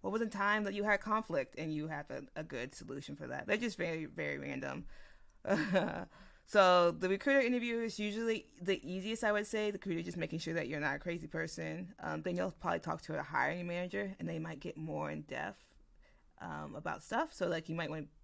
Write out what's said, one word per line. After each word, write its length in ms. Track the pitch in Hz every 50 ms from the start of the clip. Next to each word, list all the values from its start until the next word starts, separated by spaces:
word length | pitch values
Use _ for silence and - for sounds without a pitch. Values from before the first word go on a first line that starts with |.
what 100 | - 190
was 100 | 196 226
a 40 | 233
time 400 | 214 202 196 196 202 214 214 208
that 80 | 196 196
you 100 | 202 202
had 160 | 214 208 202
conflict 560 | - 214 214 220 220 - 170 143 131 - -
and 160 | - 160 156 156
you 140 | 151 151
have 180 | 160 156 147 147 -
a, 120 | - 135 143 - -
a 80 | 156 156
good 320 | 165 - 123 120 - -
solution 400 | - - - 135 139 139 - 143
for 120 | 143 -
that? 200 | 123 131 139 -
They're 80 | - 202
just 220 | 220 240 233 190
very, 280 | - 175 170 165 160 160
very 320 | 139 147 - 156 147 143
random. 480 | 139 143 139 139 131 135 135 131 139 143 - - - - - - - - - - - -
<laughs> 100 | - 196 160 156 214 175 190 165 - - - 180 - - - - - - - _
So 440 | - - 208 196 185 180 180 175 170
the 160 | 165 160 180
recruiter 320 | 185 190 196 - 285 277 277
interview 400 | 254 233 247 247 233 240 233 233
is 180 | 233 226 -
usually 480 | - 208 208 202 220 226 226 226 208 - - - -
the 200 | 175 180 190 - -
easiest, 380 | - 180 190 185 214 220 220 -
I 80 | 214
would 160 | 208 208 208
say. 200 | - - 214 214 208
The 60 | 202
recruiter 240 | 208 - 196 180 170
just 160 | 170 175 170
making 220 | 175 - - - 165
sure 140 | - 160 165
that 120 | 170 151
you're 140 | 120 151 147
not 160 | 147 143 139
a 20 | 147
crazy 260 | - 180 170 170 160
person. 680 | 156 - 160 165 160 - - 165 156 156 170 180 180 208 - -
Um, 200 | 165 156 156 156
then 120 | 180 175
you'll 160 | 175 180 190 - -
probably 200 | - 175 170 165
talk 220 | 165 160 160 156 -
to 140 | - 151
a 60 | 147 135
hiring 440 | 135 156 135 127 143 156 180 175
manager, 460 | 175 170 175 180 180 196 202 202 196 190 -
and 80 | -
they 100 | 165 165
might 220 | 160 160 165 160 -
get 160 | - - -
more 340 | - 156 160 156 151 151 147
in 100 | 151 151
depth, 420 | 151 151 131 127 143 98 - - - _ _ - - _ - - - - - - _ - _ -
um, 340 | - 175 151 151 151 147 -
about 280 | 147 151 165 156 - -
stuff. 280 | - 214 233 320 311
So, 160 | - - 190
like, 220 | 175 165 165 160 -
you 60 | 160
might 140 | 165 165 147
wanna 180 | 156 156 151 - _ -